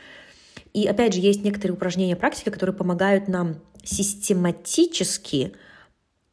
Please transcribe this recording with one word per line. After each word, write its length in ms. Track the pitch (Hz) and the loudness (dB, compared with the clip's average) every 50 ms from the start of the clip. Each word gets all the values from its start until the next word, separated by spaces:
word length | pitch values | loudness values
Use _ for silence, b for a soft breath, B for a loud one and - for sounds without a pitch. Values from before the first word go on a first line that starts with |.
| B B B B B B B B B B B B B B - | B B B B B B B B B B B B B B -2
И 100 | 208 208 | 0 0
опять 280 | - 202 208 240 226 185 | 0 2 2 2 2 2
же, 60 | 180 | 4
есть 220 | 180 202 202 202 202 | 4 4 4 4 2
некоторые 320 | 208 202 - - 180 175 | -2 -2 0 -2 -4 -2
упражнения, 420 | 175 185 185 175 180 190 180 175 | -2 -2 -2 0 0 0 0 0
практики, 340 | 175 - 294 302 - - 214 | 0 0 -2 -2 -2 -6 -6
которые 260 | 202 - 185 185 190 | -4 -2 -2 -4 -2
помогают 520 | 185 185 180 175 170 190 196 202 190 196 196 | -2 -2 -2 0 0 2 4 4 2 2 0
нам 340 | 185 180 175 170 160 156 - _ _ - - | -2 -2 0 -2 -4 -6 -12 _ _ -20 -10
систематически 1700 | - - - 202 - - - - - 202 180 175 175 170 - - - - 311 339 339 - - 196 - - - - - - 139 123 107 B B B B B B B B B _ _ _ _ _ _ _ | -8 -4 -2 -2 -2 -4 -4 0 0 2 2 2 0 0 -2 -6 -4 2 2 2 2 2 -2 -2 -2 -2 -6 -6 -4 -2 -2 -2 -2 B B B B B B B B B _ _ _ _ _ _ _